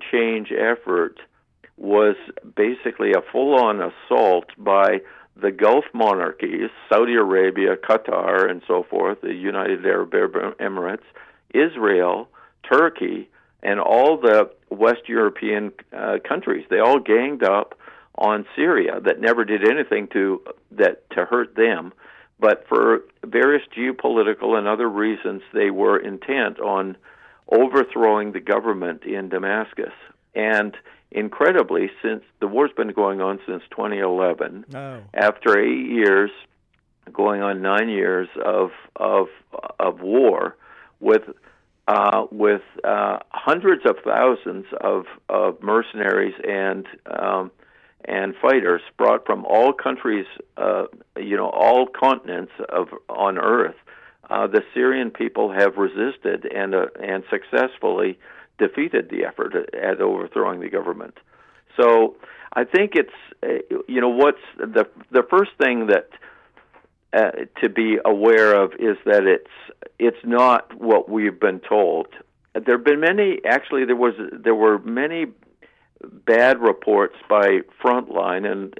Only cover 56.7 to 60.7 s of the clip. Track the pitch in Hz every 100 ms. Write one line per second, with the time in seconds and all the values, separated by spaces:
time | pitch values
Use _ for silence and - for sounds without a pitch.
56.7 | 95 92 - 98 95 - 101 - 123 131
57.7 | - 101 92 95 92 - - - - 104
58.7 | - 160 113 - - 87 - - 90 -
59.7 | - 98 95 98 95 92 113 98 90 90